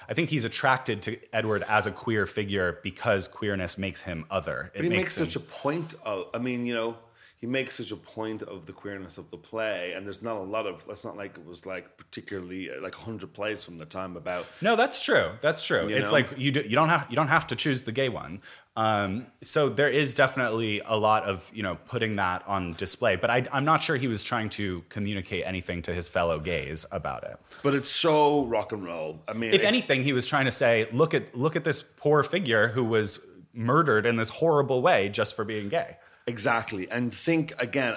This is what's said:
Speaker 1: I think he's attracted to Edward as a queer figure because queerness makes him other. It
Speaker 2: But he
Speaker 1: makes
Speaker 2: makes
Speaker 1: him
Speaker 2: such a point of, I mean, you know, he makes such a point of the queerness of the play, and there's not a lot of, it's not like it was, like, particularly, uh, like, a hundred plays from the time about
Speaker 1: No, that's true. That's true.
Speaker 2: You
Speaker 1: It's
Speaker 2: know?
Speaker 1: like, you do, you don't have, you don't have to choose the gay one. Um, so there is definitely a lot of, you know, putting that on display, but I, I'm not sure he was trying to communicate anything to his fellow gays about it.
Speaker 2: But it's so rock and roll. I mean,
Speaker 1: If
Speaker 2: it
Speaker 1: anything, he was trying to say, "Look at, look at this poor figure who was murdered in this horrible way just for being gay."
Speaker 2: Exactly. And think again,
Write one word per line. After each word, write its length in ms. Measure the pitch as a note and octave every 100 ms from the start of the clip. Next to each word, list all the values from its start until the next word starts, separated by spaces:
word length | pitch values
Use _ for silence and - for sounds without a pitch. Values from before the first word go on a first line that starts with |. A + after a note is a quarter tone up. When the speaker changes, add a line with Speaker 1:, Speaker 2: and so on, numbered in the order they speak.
| -
Speaker 1:
I 60 |
think 160 | A2+ E3
he's 140 | D3+
attracted 580 | A2+ - C3+ C3 - G#2
to 160 | A2 A2+ -
Edward 300 | A2+ A2 G2+ F2+
as 180 | G#2+ G#2
a 20 |
queer 360 | F#2+ - A2 G2
figure 520 | - G2+ G2 F2+ E2
because 420 | G2 - A#2+ G2+ F2+
queerness 500 | - G#2+ G2 F2+ -
makes 260 | F#2+ E2+
him 220 | F#2 E2 D#2
other. 400 | F#2+ - C2 F2+
It 60 | G2+
Speaker 2:
But 60 |
he 40 | E3+
Speaker 1:
makes 120 | F3
Speaker 2:
makes 180 | F3 -
Speaker 1:
him 60 | D#3
Speaker 2:
such 100 | C3+
a 40 |
point 540 | - - C#3 D#3+ D#3+ -
of, 220 | A2+ G2 F2
I 60 | A#2
mean, 260 | B2 B2
you 100 | A#2+
know, 220 | A#2 A2+ A2+ - _ - _
he 120 | A2+
makes 260 | C3+ C3
such 160 | - A2
a 60 | G#2+
point 440 | - - A2 A2
of 240 | G#2+ G2 D#2+
the 60 |
queerness 460 | F#2+ G2+ G2 F#2 F#2+
of 100 | E2
the 40 | F2
play, 580 | - A2+ A2 F#2+ F2+ F2
and 100 | G2+
there's 160 | G2
not 140 | A2+ G#2+
a 80 |
lot 200 | F#2+ A2
of, 200 | G#2 E2 -
it's 160 | G#2
not 120 | A#2 F2+
like 200 | G2 -
it 80 |
was, 220 | D#2+ E2+ F#2+
like, 300 | F#2 - _
particularly, 760 | - - - G2 F2+ F#2 E2
uh, 100 | C2
like, 140 | F#2
a 60 | -
hundred 320 | A2+ A2 F#2
plays 320 | - G#2 G#2
from 140 | - E2+
the 60 |
time 320 | D#2 F#2+ F#2 F2
about 300 | E2+ F2+ E2+ -
Speaker 1:
No, 160 | F#3+ A3+
that's 260 | B3+ -
true. 260 | - F#3 E2+ G#2
That's 240 | D3 D#3
true. 240 | - C#3+ E2
Speaker 2:
You 80 | A#2+
Speaker 1:
It's 140 | G#2
Speaker 2:
know? 60 | D3
Speaker 1:
like, 100 | B2 C3
you 160 | C#3
do, 80 | C#3
you 160 | G#2 B2
don't 120 | D#3+
have, 160 | E3 C3
you 60 | B2
don't 100 | D3
have 220 | D#3 -
to 80 | -
choose 260 | D3+ C3
the 80 | -
gay 180 | A2+ C3+
one. 320 | F#2 D2 F#2 - - _ -
Um, 500 | A2 G#2 G2+ G#2 C3 _
so 260 | - D#3 C#3
there 200 | A2 C#3+
is 260 | C3 C#3+
definitely 680 | A#2+ C3 C3+ A#2+ A2+ A2+ G#2 -
a 100 | A2
lot 280 | G#2+ G#2+
of, 260 | F#2 F#2+ -
you 120 | G#2+
know, 100 | G2+ E2 -
putting 260 | B2 A2+
that 320 | G2+ F#2 F2+ -
on 280 | G2 F2
display, 420 | E2 F#2+ - A#2 F#2
but 120 | A#2
I, 140 | B2 -
I'm 120 | C3+
not 180 | C#3+ D#3
sure 140 | - C#3
he 100 | C3
was 160 | G#2+
trying 260 | - A#2 G#2+
to 320 | - G2+ F2+ -
communicate 560 | - G2+ G2+ F2 F#2
anything 380 | F2+ F#2 F2 F2
to 100 | E2
his 160 | F2 E2+
fellow 300 | F2+ E2+ D#2+
gays 480 | D#2 D#2+ C2+ D#2+ -
about 320 | F#2+ D2 B1+
it. 120 | - - _ -
Speaker 2:
But 100 | C#3+
it's 160 | C#3 -
so 540 | - E3 D3+ D3 D3
rock 260 | B2 A2+ G2+
and 140 | G#2
roll. 360 | F2+ E2+ D#2 D#2+ -
I 60 |
mean, 200 | A2 A2+
Speaker 1:
If 100 | -
Speaker 2:
it 40 | G#3
Speaker 1:
anything, 380 | A#3+ - C3+
he 80 | C3+
was 160 | B2+ A#2+
trying 160 | D3
to 60 | C3+
say, 340 | - B2 A2+ A2
"Look 200 | A#2+ D#3+
at, 220 | C#3+ - B2
look 200 | D3+ D#3+
at 80 |
this 180 | D#3+ C#3
poor 400 | - _ D3 D3+
figure 460 | C#3 F3+ C#3+ A2+ A2+
who 160 | A#2
was 360 | A2+ A2+ G#2 - - F#2+ -
murdered 540 | B2 A2+ D3 D#3 G#2+ A#2
in 100 | A#2
this 120 | A2
horrible 520 | - E3 D3 C3 B2+
way 280 | D3+ C3+ G2+
just 260 | G#2 G#2 -
for 80 |
being 240 | G#2+ G#2+ G2+
gay." 280 | D#3+ - - - -
Speaker 2:
Exactly. 640 | - A2+ A#2+ A2+ A2+ G2+ F#2
And 240 | A#2+ B2
think 400 | - - E3 D#3 -
again, 360 | B2 C3+ B2